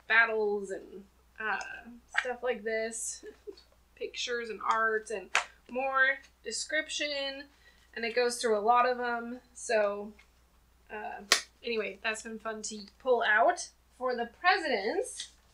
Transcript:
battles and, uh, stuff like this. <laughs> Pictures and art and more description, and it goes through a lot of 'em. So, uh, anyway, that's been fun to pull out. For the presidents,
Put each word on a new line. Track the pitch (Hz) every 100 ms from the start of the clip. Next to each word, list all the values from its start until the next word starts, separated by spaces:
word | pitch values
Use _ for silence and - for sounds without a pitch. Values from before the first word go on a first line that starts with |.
| -
battles | 220 226 220 208 208 196
and, | 180 - 190 196 _ _ -
uh, | 214 196 - - 233 240 _ -
stuff | 254 240
like | 247 226
this. | 214 220 226 220 - - 427 - - -
<laughs> | - _ _ -
Pictures | 480 - - 240 226
and | 196 -
art | 226 220 220 220
and | 202 190 - - - -
more | 247 269 269 262 269 - _
description, | - 220 - 302 302 - 294 277 277 269 285 _ - - _ -
and | 226
it | 233
goes | 240 240
through | 240 208
a |
lot | 214 240 247
of | 247
'em. | 247 233 233 247 -
So, | - - 220 202 202 208 214 - _ _ _ _ _ -
uh, | 214 214 208 202 - - _
anyway, | 254 226 196 196
that's | 226 214
been | 233 220
fun | 226 220
to | 214 214 196 -
pull | 262 240
out. | 214 214 294 349 - - _ -
For | 254 240
the | 233 -
presidents, | 359 392 320 214 208 349 - - - _ _